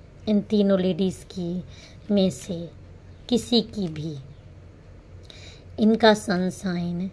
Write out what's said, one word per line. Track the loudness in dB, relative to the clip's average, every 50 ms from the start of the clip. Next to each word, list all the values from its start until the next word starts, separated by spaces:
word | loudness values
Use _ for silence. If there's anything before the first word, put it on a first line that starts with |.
| -20 -20 -18 -8 -2 0
इन | 2 2
तीनों | 2 2 2 4 4 4 4 4
लेडीज़ | 2 2 0 2 0 -2 -2 -4 -12
की | -14 -10 -8 -6 -6 -6 -6 -8 -10 -16 -20 -20 -20 -20 -12 -4 0
में | 2 4 4 2
से | 0 -2 -8 -10 -10 -8 -10 -12 -14 -18 -20 -20 -20 -20 -20 -20 -20 -12 -4 0
किसी | 0 0 2 2 2 2
की | 2 0 -4 -6 -6
भी। | -6 -6 -6 -8 -8 -8 -10 -12 -16 -18 -20 -20 -20 -20 -20 -20 -20 -20 -20 -20 -20 -20 -20 -20 -20 -20 -20 -20 -20 -20 -20 -18 -20 -20 -20 -20 -10 -2 2
इनका | 4 4 4 6 6 6 4
सन | 4 2 -2 0 0 0 -2
साइन | -4 -4 -6 -4 -4 -4 -4 -4 -4 -4 -6 -6